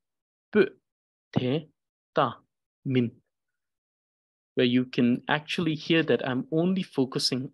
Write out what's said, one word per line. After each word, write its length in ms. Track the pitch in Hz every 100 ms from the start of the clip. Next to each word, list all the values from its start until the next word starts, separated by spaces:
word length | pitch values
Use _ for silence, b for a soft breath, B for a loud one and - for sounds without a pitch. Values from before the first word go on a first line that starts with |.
| _ _ _ _ _
pu, 140 | 214 - - _ _ _ _ _
te, 360 | - 127 143 156 _ _ _ _
ta, 240 | - 135 - _ _ _ _
min. 260 | - 127 117 - _ _ _ _ _ _ _ _ _ _ _ _ _
Where 120 | - 127
you 200 | 123 127
can 360 | - 120 127 -
actually 460 | 147 151 - 165
hear 280 | 156 - 165
that 240 | 156 120 -
I'm 200 | 123 131
only 320 | 160 175 190
focusing 680 | 180 - 131 147 - - 135